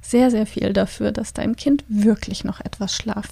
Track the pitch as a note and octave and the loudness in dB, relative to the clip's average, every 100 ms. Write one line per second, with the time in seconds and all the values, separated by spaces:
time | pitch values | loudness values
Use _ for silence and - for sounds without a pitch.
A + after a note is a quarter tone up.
0 | - A#3+ B3+ A3+ G#3+ - G3 G3 F#3+ - | 0 4 6 4 0 0 0 2 0 0
1 | G#3 G#3+ G#3+ - - A#3 - C#4+ - G#3 | -2 -2 -6 -4 -4 -2 2 2 2 2
2 | G#3 G#3+ - G3 - - - - G3 - | 4 2 -2 -6 -6 -8 -10 -8 -6 -6
3 | A3 G#3 - | -6 -6 -6